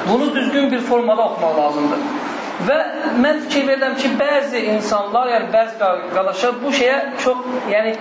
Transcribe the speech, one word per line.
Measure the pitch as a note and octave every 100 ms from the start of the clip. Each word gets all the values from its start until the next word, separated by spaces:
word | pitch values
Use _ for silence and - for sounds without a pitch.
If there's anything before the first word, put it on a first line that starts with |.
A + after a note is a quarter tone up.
bunu | F3 A#3 D4
düzgün | C4+ C4+ C#4+ C4+
bir | B3
formada | - A#3+ A3+ G#3+
oxumaq | G#3+ - E3 D#3
lazımdır. | D3 D3 D3 D3 D3 - - - - -
Və | F#3 D4 - - C#4+ A#3
mən | C#4+ D#4
fikir | - C#4+ C4+
verirəm | C4+ C4 B3+
ki, | C4
bəzi | A3 C#4+ C#4+ - A#3+ G#3+
insanlar, | G#3+ G#3 G#3 G3+ A3+ B3+
yəni | A3+ F#3
bəzi | A3 A3+ A3+
qa-, | G3 F3 F3+
qardaşlar | F3+ F#3+ F#3 A#3+ A#3
bu | C#4
şeyə | C4+ B3 C#4 C#4 B3+
çox, | B3+ B3+ - B3 G#3
yəni | G#3 A3 A3